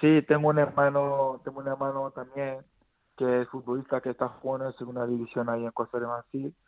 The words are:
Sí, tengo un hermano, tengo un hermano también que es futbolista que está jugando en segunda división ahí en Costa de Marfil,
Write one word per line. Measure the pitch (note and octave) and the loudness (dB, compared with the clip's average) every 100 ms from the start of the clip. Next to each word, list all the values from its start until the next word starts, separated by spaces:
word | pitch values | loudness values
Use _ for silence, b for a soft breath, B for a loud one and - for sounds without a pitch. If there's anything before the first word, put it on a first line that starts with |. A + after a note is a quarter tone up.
Sí, | D3+ D#3 C#3+ | 6 6 6
tengo | D3+ D3+ | 4 4
un | D3+ | 4
hermano, | C#3+ C#3+ C#3+ C#3+ C#3+ C#3 C3+ B2+ | 4 4 4 4 2 2 0 -2
tengo | C3+ C3+ | -8 -8
un | C#3 | -6
hermano | C3+ C#3 C3+ C3+ | -4 -4 -4 -6
también | C#3 B2+ C3+ C3+ C3 - _ _ _ _ - | -8 -10 -6 -6 -8 -12 _ _ _ _ -4
que | B2+ B2 | 2 2
es | A#2+ | 0
futbolista | C3 B2 B2+ C3+ C3 | -6 -4 -6 -2 -4
que | B2+ | -4
está | B2 B2+ | -4 -4
jugando | - C3 C3 C3 | -4 -6 -4 -6
en | - | -8
segunda | B2 B2 A#2+ | -10 -6 -2
división | A#2+ A2+ B2 A#2+ | -2 -4 -4 -2
ahí | A#2 A#2 | -2 -4
en | |
Costa | - A2+ A#2+ | -6 -6 -4
de | A#2+ | -4
Marfil, | A#2+ - C3+ C#3 - | -6 -8 -8 -8 -12